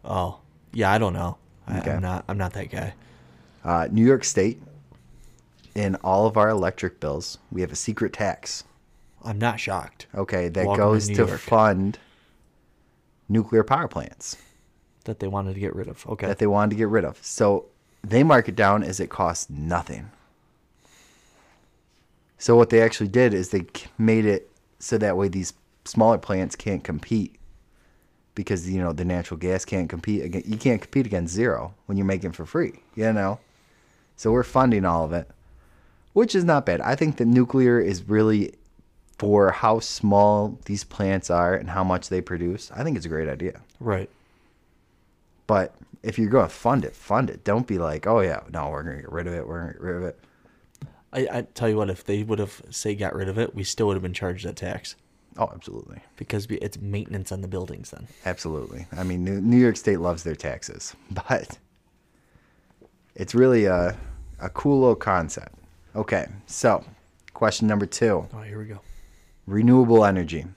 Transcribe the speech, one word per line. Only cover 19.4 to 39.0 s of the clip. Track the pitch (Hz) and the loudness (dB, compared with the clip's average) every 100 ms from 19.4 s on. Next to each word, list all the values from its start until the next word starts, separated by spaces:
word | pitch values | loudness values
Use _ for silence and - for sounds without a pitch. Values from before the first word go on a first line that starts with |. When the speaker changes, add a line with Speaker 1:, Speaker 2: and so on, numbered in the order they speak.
| - | -10
Speaker 2:
nothing. | 71 78 85 - 57 104 _ _ _ _ _ _ _ _ _ _ _ _ _ _ _ _ _ _ _ _ _ _ _ | -8 -4 -4 -4 -14 -14 _ _ _ _ _ _ _ _ _ _ _ _ _ _ _ _ _ _ _ _ _ _ _
So | - 117 | 6 6
what | 113 | 8
they | 113 | 6
actually | 113 - 101 | 6 2 0
did | 117 127 | 4 4
is | 98 90 | 2 0
they | 98 | -2
k-, | 85 - - - | -4 -14 -16 0
made | 110 110 107 | 2 4 4
it | 98 - _ _ _ | 0 -4 _ _ _
so | - 110 | -4 0
that | 104 92 | 0 0
way | 101 | 0
these | 95 87 _ _ _ | -2 -6 _ _ _
smaller | - - 113 104 | -6 4 4 4
plants | - 95 92 | 0 -4 -4
can't | - - 95 | -6 -6 -6
compete | - 78 - 110 95 _ - - _ _ _ _ _ _ _ | -6 -10 -4 -4 -4 _ -20 -20 _ _ _ _ _ _ _
because, | - 95 95 87 | -12 -6 -4 -2
you | 92 | -2
know, | 87 | -2
the | 80 | -2
natural | 90 90 85 82 | -2 -2 -4 -6
gas | 90 92 | -2 -2
can't | - 98 85 | -2 -4 -4
compete | 82 110 104 | -6 -4 -4
against, | 87 90 - | -2 -6 -6
you | 110 | -2
can't | 135 110 | 0 0
compete | - 139 117 | -2 -2 0
against | 98 85 | -2 -4
zero | 92 120 65 80 - - | -2 0 -2 -6 -14 -6
when | 98 | -2
you're | 98 | 0
making | 95 90 | -2 -6
for | - | -10
free, | 80 165 170 - _ | -6 -4 -4 -8 _
you | - 110 | -2 0
know? | 107 98 107 _ _ _ _ _ _ _ _ | 0 0 -4 _ _ _ _ _ _ _ _
So | 110 | 0
we're | 120 | 2
funding | 120 135 127 107 | 2 2 4 4
all | 90 85 78 | 2 0 0
of | |
it, | 85 - - _ - _ _ _ _ _ | -4 -8 -20 _ -20 _ _ _ _ _
which | 196 233 | 0 2
is | 190 | 2
not | 170 147 - | 4 2 2
bad. | 85 | -2
I | - | -2
think | 143 160 143 | 0 0 2
that | |
nuclear | 120 123 123 135 127 120 | 4 4 4 4 4 4
is | 95 90 98 | 2 -2 0
really, | 107 110 107 98 - _ _ _ _ | 2 4 2 0 -8 _ _ _ _